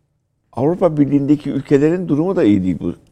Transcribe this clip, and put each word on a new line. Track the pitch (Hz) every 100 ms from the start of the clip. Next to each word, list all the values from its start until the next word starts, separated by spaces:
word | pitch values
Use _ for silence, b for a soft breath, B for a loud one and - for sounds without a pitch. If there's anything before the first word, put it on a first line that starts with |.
| _ _ _ _ _
Avrupa | - 139 180 180 151
Birliği'ndeki | 139 139 139 147 143
ülkelerin | 135 - 143 151 180 170
durumu | 147 175 180
da |
iyi | 120 101
değil | 92 80
bu | 87 - _